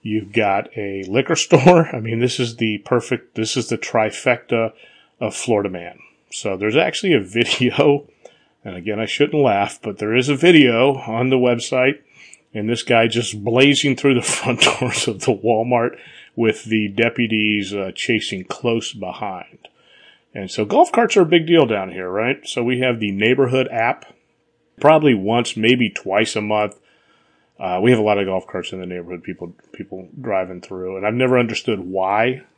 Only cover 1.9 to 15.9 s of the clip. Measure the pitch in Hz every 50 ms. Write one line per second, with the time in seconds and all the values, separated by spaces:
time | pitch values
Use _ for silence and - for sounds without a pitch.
1.9 | - 123 110 113 117 117 120 127 - - 127 117 113 113 117 110 107 101 - -
2.9 | 123 120 113 - 127 120 - _ _ - 110 110 - 131 113 - 120 110 - -
3.9 | - 120 110 107 - - - 135 123 113 - _ - 117 113 110 - _ - -
4.9 | _ _ _ _ _ _ 117 107 95 - - - 117 104 101 101 92 87 85 87
5.9 | 90 _ - _ _ _ _ _ - - - 107 98 92 101 107 107 143 175 185
6.9 | - - - 196 165 117 98 90 98 117 117 - - - 131 120 - - 143 156
7.9 | 143 143 143 _ _ _ _ - _ _ _ _ _ _ _ 104 92 90 87 104
8.9 | 104 104 113 110 - - 147 147 151 151 143 127 104 98 101 101 - - - 110
9.9 | 98 - 107 104 110 123 127 135 147 135 151 175 180 160 143 123 117 113 127 139
10.9 | 139 131 - - 113 113 127 131 131 131 123 123 120 117 - - - 131 127 131
11.9 | 147 - _ _ _ _ - - - _ _ _ _ 110 104 110 117 117 - -
12.9 | 123 113 113 117 113 117 113 - - 107 101 110 113 127 135 143 143 139 - 143
13.9 | 131 123 - 143 135 120 110 - - - - - 123 - - - - - - 123
14.9 | - - - - 110 95 - - 120 98 - 113 117 110 113 123 123 120 113 123